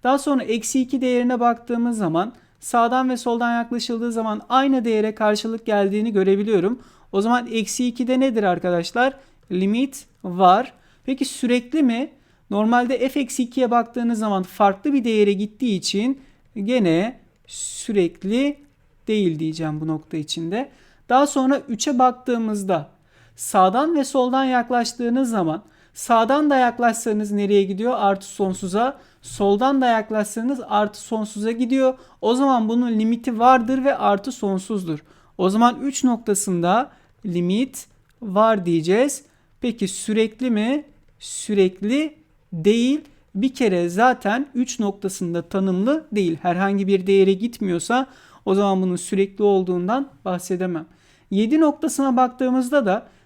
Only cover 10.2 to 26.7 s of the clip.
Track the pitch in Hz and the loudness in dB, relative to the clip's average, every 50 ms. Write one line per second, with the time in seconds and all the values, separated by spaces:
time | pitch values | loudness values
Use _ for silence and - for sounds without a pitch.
10.2 | - 190 175 180 190 180 185 214 262 - - _ _ _ _ _ _ - 269 269 | -12 -8 0 4 6 6 6 4 2 -2 -10 _ _ _ _ _ _ -6 -4 -4
11.2 | 277 269 - - - 240 240 247 240 247 - 320 294 247 226 233 277 320 - _ | -4 -6 -6 -4 -2 0 0 0 -2 -2 -2 0 2 2 2 0 -4 -6 -10 _
12.2 | _ _ _ _ _ - 202 202 214 220 240 247 247 240 262 240 240 262 - 294 | _ _ _ _ _ -6 -2 0 2 2 2 2 2 2 0 0 -2 -2 -2 -2
13.2 | 269 - - - 247 240 - 269 254 226 240 240 233 233 - 247 233 233 240 214 | -4 -4 -2 -4 -4 -4 -2 -2 0 0 2 0 0 -2 -4 -4 -2 -2 -2 -2
14.2 | 220 214 202 190 185 - - - 214 196 196 196 - 302 285 277 220 240 220 214 | -2 -2 -2 -2 -4 -4 0 2 2 2 2 0 -2 -2 0 0 0 2 2 4
15.2 | 208 202 202 190 208 208 - - 262 240 202 180 - - - 196 214 254 269 269 | 4 4 2 0 -2 -6 -6 -4 -2 0 0 -2 -2 -2 -2 -2 -2 -2 -2 -4
16.2 | - - _ _ _ _ - 220 196 208 254 254 208 175 160 165 196 233 254 - | -8 -20 _ _ _ _ -10 -8 -4 0 0 2 2 4 2 2 0 -2 -4 -10
17.2 | _ _ _ _ _ - - - - - - - - - 214 202 180 170 170 - | _ _ _ _ _ -18 -14 -12 -12 -12 -12 -12 -8 -4 0 0 0 0 0 -6
18.2 | - 190 214 247 277 285 285 - - _ _ _ _ _ _ _ _ - 220 214 | -6 -2 0 0 0 0 -2 -6 -12 _ _ _ _ _ _ _ _ -2 0 2
19.2 | 202 175 160 151 160 160 156 160 160 156 151 151 156 160 156 151 156 - - 160 | 2 0 0 -2 -4 -6 -4 -4 -6 -6 -6 -4 -4 -4 -6 -6 -6 -8 -8 -8
20.2 | 147 - - 170 165 165 185 226 269 - - - _ _ _ _ _ - 254 262 | -8 -6 -6 -6 -6 -4 -4 -4 -6 -6 -10 -20 _ _ _ _ _ 2 4 4
21.2 | 285 285 - 277 262 262 277 262 - - 233 208 - 302 285 240 262 254 247 247 | 4 4 2 2 2 2 2 0 0 -4 -6 -4 -2 0 2 4 4 4 2 0
22.2 | - - 240 233 226 220 214 202 196 190 185 160 151 - _ _ _ _ _ _ | -4 -4 -2 -2 -2 -2 -4 -4 -2 0 -2 -2 -2 -6 _ _ _ _ _ _
23.2 | _ _ _ - - - - 202 185 190 190 247 294 320 339 302 269 - - 269 | _ _ _ -14 -8 -2 2 4 4 4 4 2 0 0 0 0 -2 0 0 0
24.2 | 247 254 247 262 269 262 254 247 240 247 254 240 233 233 - - 240 233 233 262 | 0 2 0 0 0 0 0 0 0 0 -2 -2 -2 -2 -4 -4 -2 -2 0 0
25.2 | 269 240 226 208 175 160 156 - - _ _ _ _ _ _ - - - 240 226 | 0 0 0 -2 -2 -2 -2 -4 -8 _ _ _ _ _ _ -8 -2 2 2 2
26.2 | 226 226 269 294 302 294 285 262 254 240 | 4 4 2 2 2 4 4 4 2 2